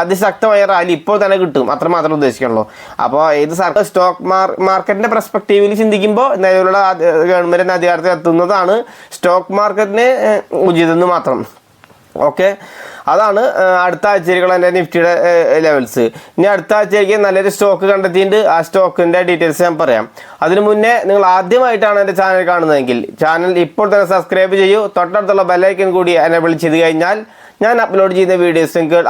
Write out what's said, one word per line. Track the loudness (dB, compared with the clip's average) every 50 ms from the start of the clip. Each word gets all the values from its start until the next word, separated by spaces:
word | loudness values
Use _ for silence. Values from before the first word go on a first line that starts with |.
| 0
അതിശക്തമായ | 0 -2 -2 -2 -2 -2 0 0 0 2 2 2 2 0
റാലി | 0 0 0 -2 -4
ഇപ്പോൾ | -2 -2 0 0 2
തന്നെ | 0 0 0 0
കിട്ടും. | 0 0 0 0 0 -2
അത്ര | -2 -2 -2 0
മാത്രമേ | 0 0 -2 -2 0
ഉദ്ദേശിക്കുള്ളൂ. | 0 -2 -2 -2 -4 -2 -2 -2 -4 -4 -8 -18 -20 -16 -8 -6 -4 -2
അപ്പോൾ | 0 0 0 2 2 0
ഏത് | 0 -2 -2 -2 -4
സർക്കാർ | -2 -2 -2 -2 -2 0
സ്റ്റോക്ക് | 0 0 0 0 -2 -4 -2 0
മാർ-, | 0 0 -2 -2 -2 -2 0
മാർക്കറ്റിൻ്റെ | 0 0 -2 -4 -4 -4 -2 -2 -2
പെർസ്പെക്റ്റീവിൽ | -2 -4 -4 -6 -6 -2 0 2 2 2 2 0 0
ചിന്തിക്കുമ്പോൾ | 0 0 0 0 0 0 0 0 0 0 0 0 0
നിലവിലുള്ള | 2 2 2 2 2 2 2 0 0
അധി-, | 0 0 0 0 2 2 2 2
ഗവൺമെൻറ്റിൻ്റെ | 2 0 0 0 0 0 0 0 -2 -2
അധികാരത്തിൽ | 0 0 0 0 0 -2 -2 -2
എത്തുന്നതാണ് | 0 0 0 0 0 0 0 0 0 0 0 -2 -4 -6 -14 -20 -20 -20 -12 -4
സ്റ്റോക്ക് | -2 0 0 0 -2 -2 -2 -2
മാർക്കറ്റിന്, | -2 -2 -2 -2 -4 -2 0 0 0 0 0 0 0 0
ഏഹ്, | 0 -2 -4 -4 -4 -2 0 0
ഉചിതമെന്ന് | 2 2 0 2 2 2 0 0 0
മാത്രം. | -2 -2 -2 -4 -4 -6 -10 -16 _ _ _ _ _ -20 -20 _ _ _ _ -6 -4 -2
ഓക്കെ, | -2 0 0 0 -2 -2 -4 -10 -20 -20 -20 -20 -20 -20 -10 -4 -2
അതാണ്, | 0 0 0 0 0 0 0 0 0 0
ഏഹ്, | 0 2 2 2 0
അടുത്ത | -2 -2 -2 0 0
ആഴ്ചയിലേക്കുള്ള | 0 0 0 0 0 0 2 2 2 2
എൻ്റെ | 2 0 0
Nifty-യുടെ, | 0 -2 -2 -2 0 0 2 2 0 2 2
ഏഹ്, | 2 2 2 2 2 2 2
ലെവൽസ്. | 2 2 0 -2 -2 -2 -2 -2 -2 -2 -6 -14 -8 -4 0
ഇനി | 0 2 0
അടുത്ത | 0 -2 0 0 0
ആഴ്ചയിലേക്ക് | 0 0 0 0 2 2 2 0 0
നല്ലൊരു | 0 0 0 0 -2 -2
സ്റ്റോക്ക് | 0 0 0 0 0 0 0
കണ്ടെത്തിയിട്ടുണ്ട്. | 0 0 0 0 0 0 0 2 2 2 2 2 2
ആ | 0 -2 -2
സ്റ്റോക്കിൻ്റെ | 0 0 0 0 0 0 0 2 2 0 0 0
ഡീറ്റെയിൽസ് | 0 0 0 -2 0 0 0 0
ഞാൻ | 0 0
പറയാം. | 0 0 0 0 -2 -4 -10 -20 -20 -20 -8 -6 -2
അതിനു | 0 0 2 2 2
മുന്നേ | 2 2 2 0 0 0 0 0
നിങ്ങൾ | 2 2 2 2 2
ആദ്യമായിട്ടാണ് | 0 0 0 2 2 2 2 0 0 0 0 2 2 0
എൻ്റെ | 0 0 0
ചാനൽ | 0 2 0 0 0 0
കാണുന്നതെങ്കിൽ | 0 0 2 2 2 0 0 0 -2 -4 -4 -8 -6 -2
ചാനൽ | -2 0 0 0 0 -2 0 0 -2 -2
ഇപ്പോൾ | -2 -2 -2 0 2
തന്നെ | 0 2 2 0
സബ്സ്ക്രൈബ് | -2 -2 -2 -2 0 0 0 0 0 2
ചെയ്യൂ. | 2 2 0 0 -2 -2 -4
തൊട്ടടുത്തുള്ള | -2 -2 -2 -2 -2 0 0 0 0 0 0
ബെൽ | 2 2 0
ഐക്കൺ | 0 0 -2 0 0 0
കൂടി | 0 2 2 2 2 2
എനേബിൾ | 2 0 0 0 -2 -2 -2
ചെയ്ത് | 0 0 2 2
കഴിഞ്ഞാൽ | 2 0 0 0 -2 -2 -4 -6 -10 -20 -20 -20 -20 -8 -4 -2
ഞാൻ | 0 0 0 0
അപ്ലോഡ് | 0 0 0 0 2 2
ചെയ്യുന്ന | 0 0 2 2 2 2
വീഡിയോസ് | 2 2 0 0 0 0 -2
നിങ്ങൾക്ക് | -2 0 0 0 2